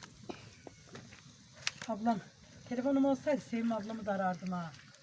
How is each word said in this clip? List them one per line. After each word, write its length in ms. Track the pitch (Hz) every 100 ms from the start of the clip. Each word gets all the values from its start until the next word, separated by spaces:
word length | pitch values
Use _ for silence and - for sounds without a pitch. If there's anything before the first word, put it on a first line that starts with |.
| - - - - - - - - - - - - - - - - - - -
Ablam, 320 | 208 233 214 - - - - -
telefonum 360 | 247 262 277 277
olsaydı 360 | 262 302 277
Sevim 300 | - 226 226
ablamı 340 | 220 202 226 208
da 60 |
arardım 400 | 196 185 180 185
ha. 200 | 175 165 - - -